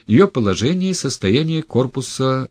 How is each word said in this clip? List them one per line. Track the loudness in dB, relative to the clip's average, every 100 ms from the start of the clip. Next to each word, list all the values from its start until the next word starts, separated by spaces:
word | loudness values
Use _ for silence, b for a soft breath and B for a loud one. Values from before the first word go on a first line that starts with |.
| 2
её | 4 4
положение | 2 0 0 0 0 -2
и |
состояние | -2 -4 -2 0 2 0 -2
корпуса | -2 -2 -2 -4 -8 -4 -2 -2 -6